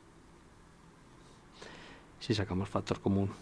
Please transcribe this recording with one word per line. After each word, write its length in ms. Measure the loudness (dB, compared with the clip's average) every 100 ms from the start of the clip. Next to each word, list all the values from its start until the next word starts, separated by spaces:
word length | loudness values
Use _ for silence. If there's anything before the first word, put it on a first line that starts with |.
| -20 -20 -20 -20 -20 -20 -20 -20 -20 -20 -20 -20 -20 -20 -20 -18 -16 -16 -16 -18 -20 -6
Si 140 | 0
sacamos 360 | 2 2 0 0
factor 320 | 0 0 0
común, 300 | 4 4 2 -2